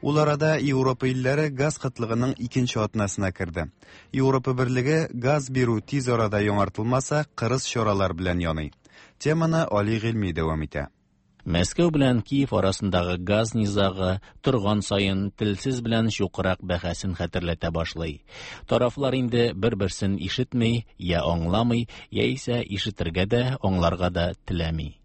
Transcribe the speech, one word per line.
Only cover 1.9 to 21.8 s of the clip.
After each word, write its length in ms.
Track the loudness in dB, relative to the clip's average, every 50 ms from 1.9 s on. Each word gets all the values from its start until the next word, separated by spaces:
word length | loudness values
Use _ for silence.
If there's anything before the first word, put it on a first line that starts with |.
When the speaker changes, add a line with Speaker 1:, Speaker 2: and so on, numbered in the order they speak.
| -4 -4 -4 -2 0 0 0 0 -2 -4 -6
Speaker 1:
икенче 380 | -4 0 0 0 0 0 -2 -2
атнасына 480 | -2 0 -2 -2 -2 -2 -2 -2 -2
керде. 380 | -2 -4 -6 -6 -4 -6 -6 -8 -10 _ -20 -20 -20 -20 -20 _
Европа 420 | -2 2 2 4 4 2 2 0 0
берлеге 540 | 0 0 0 0 0 0 2 2 0 0 -2 -4
газ 320 | -2 0 2 2 2 0 -2
бирү 320 | 0 0 2 2 2 0
тиз 280 | -2 -2 -4 -2 0 2
арада 320 | 2 2 2 2 2 2 2
яңартылмаса, 840 | 2 2 2 0 0 -2 -4 -2 0 0 0 0 0 0 -2 -2 -2 _ -4
кырыс 300 | -2 0 0 0 -2 -2
чаралар 400 | -2 0 0 2 2 2 2 0 0 -2
белән 240 | -2 -2 0 0 0
яный. 300 | -2 -2 -4 -4 -8 -10 _ _ -20 _ -20 -20 -20 _ _
Теманы 440 | -2 0 2 2 2 2 2 2 0 2
Али 300 | 2 0 2 2 0 0 0
Гыйльми 300 | -2 0 0 0 -2 0
дәвам 300 | 0 0 0 0 -2 -4
итә. 220 | -4 -4 -6 -6 -8 _ _ _ _ _ _ _ _ _ _ -6
Speaker 2:
Мәскәү 440 | -2 2 2 2 2 2 2 2 4 4
белән 280 | 4 4 4 4 2 0
Киев 300 | 0 0 0 0 2 2
арасындагы 600 | 2 2 2 0 2 0 0 2 2 2 2 -2 -2
газ 360 | 0 0 2 2 2 2 0
низагы 680 | 0 0 0 2 2 2 2 2 0 0 0 0 -2 -4 -12 -20 -4 0
торган 400 | 0 0 2 2 2 2 0 0
саен 480 | 0 0 0 2 2 0 0 -2 -4
телсез 500 | -4 -2 -2 -2 -2 -2 -2 -2 -2 -2 -2
белән 280 | 0 0 2 2 0
чукырак 520 | 0 0 -2 -4 _ -2 0 0 0 -2 -2
бәхәсен 520 | -4 -4 -2 -2 -4 -6 -4 -4 -6 -4 -4
хәтерләтә 520 | -4 -4 -4 -4 -2 -2 -4 -2 -4 -4
башлый. 540 | -2 -2 -4 -4 -6 -6 -6 -8 -8 -10 _ _ -20 -18 -16 -16 -16 -16 -6
Тарафлар 480 | 0 2 2 2 2 0 0 -2 0 0
инде 380 | 0 0 0 2 2 2 2 0
бер-берсен 640 | 0 0 0 0 0 -2 -4 -2 -2 -2 -2 0 -2
ишетми, 680 | -2 -6 -2 -4 -4 -2 0 0 2 2 2 0 -2 -6 -12 _
я 240 | -4 0 0 0 2
аңламый, 680 | 2 0 0 0 0 2 2 2 2 2 0